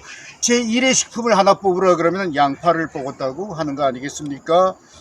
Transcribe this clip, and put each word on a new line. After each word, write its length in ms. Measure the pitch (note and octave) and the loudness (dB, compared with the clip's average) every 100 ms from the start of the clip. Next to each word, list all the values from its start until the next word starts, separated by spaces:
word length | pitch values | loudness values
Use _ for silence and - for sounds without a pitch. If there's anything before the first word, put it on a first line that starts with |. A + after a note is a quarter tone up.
| - - - - | -10 -18 -20 -6
제일의 520 | - A#3+ A3+ A#3+ C4 | 0 0 0 2 2
식품을 440 | - - A3+ A#3 G3 | 2 -2 -4 0 4
하나 160 | G3 | 4
뽑으라 420 | - G3 F3 F#3 E3 | 2 2 2 4 4
그러면은 400 | E3 F#3 F#3+ C#3+ | 2 0 -2 0
양파를 520 | C#3+ C3+ F3 E3 D#3+ | 0 2 0 0 -2
뽑았다고 640 | D#3 C3+ C3 C3+ C#3 G#3 | -6 -8 -6 -6 -6 -8
하는 220 | D#3+ D3+ C#3 | -6 -6 -2
거 100 | C#3 | -2
아니겠습니까? 920 | B2 C#3 - D3 C3+ - E3+ F#3 - _ - | -2 -8 -10 -10 -8 0 2 2 -2 _ -20